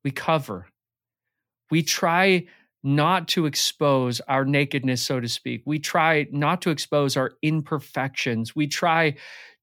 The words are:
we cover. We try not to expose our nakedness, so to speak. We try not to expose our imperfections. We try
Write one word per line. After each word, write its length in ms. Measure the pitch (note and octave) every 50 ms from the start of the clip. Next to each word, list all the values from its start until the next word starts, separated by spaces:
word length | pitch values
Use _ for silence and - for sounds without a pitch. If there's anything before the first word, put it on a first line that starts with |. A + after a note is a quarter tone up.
| -
we 60 | C#3
cover. 560 | C3+ - - - D#3+ D#3 C3+ - G2+ F#2 F2+ - _ _ _ _ _ _ _ _ _ _ _ _ _ _ _ _ _ _ _ -
We 120 | D#3 E3
try 640 | D3+ - - - - E3+ E3 F3+ F#3 G3 F#3 F3 F3 - - _ _ _ _ _
not 440 | - C#3 C#3+ D3 D3 E3 F#3 F3+ E3 -
to 180 | - F3+ D#3+
expose 720 | D3+ C#3 - - - - - D3+ C#3+ C#3 C3 B2+ B2 A#2+ -
our 240 | - - C3+ C3+ C3+
nakedness, 580 | C3+ C#3+ C#3+ C#3+ - - C#3 B2 C3 B2+ A#2+
so 160 | - - C#3 B2+
to 100 | A#2+ A#2
speak. 340 | - - - B2+ A#2+ A#2+ -
We 140 | C#3 D3+ D#3
try 480 | D3+ - - F3 D#3+ D#3+ D#3+ D3+ D3+ E3+
not 320 | - C#3+ D3+ D3 F3+ F3+
to 80 | - F3+
expose 460 | D#3 C#3+ - - D3+ D3 C#3+ C3+ -
our 160 | C3+ C3 - - _
imperfections. 1120 | - D3+ D#3 D#3+ D3 - D#3+ C#3+ - - - C#3 C3 C3+ - - - B2+ A#2 A2 A2+ A2+ -
We 140 | D3+ D3+ C#3+
try 480 | - - F3+ E3+ D#3+ E3 E3 D3+ C#3+ - - - - - - - - _